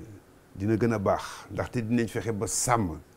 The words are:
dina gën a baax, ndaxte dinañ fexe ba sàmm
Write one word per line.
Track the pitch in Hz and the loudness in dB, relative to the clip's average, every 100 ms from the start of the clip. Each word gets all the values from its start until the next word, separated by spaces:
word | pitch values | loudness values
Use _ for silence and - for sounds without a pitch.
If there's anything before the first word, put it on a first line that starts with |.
| 80 101 - - - - | -14 -18 -20 -20 -16 -4
dina | 104 110 | 2 4
gën | 117 | 4
a | 110 | 2
baax, | 101 98 - - - | 2 2 -2 -12 -8
ndaxte | 101 101 123 | -6 -4 -2
dinañ | 110 120 117 | 0 2 2
fexe | 117 98 | -2 -2
ba | 104 110 | -2 -2
sàmm | - - 117 92 78 - | 0 2 4 2 -2 -12